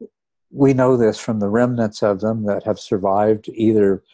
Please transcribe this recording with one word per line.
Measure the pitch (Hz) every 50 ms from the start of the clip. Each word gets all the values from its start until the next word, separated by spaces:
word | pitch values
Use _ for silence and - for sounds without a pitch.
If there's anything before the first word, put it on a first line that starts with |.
| - - _ _ _ _ _ _ _ _ -
we | 143 139 135 135
know | 127 127 127 131 120
this | 113 107 107 -
from | - - 113 110
the | 101 101
remnants | 104 117 123 123 123 117 113 104 - -
of | 120 104 101 92
them | 107 107 113 113 107
that | 104 101 98 -
have | 107 101 -
survived, | - - 117 98 95 98 95 101 104 107 110 107 - - -
either | - 113 110 110 107 101 98 95 95 - _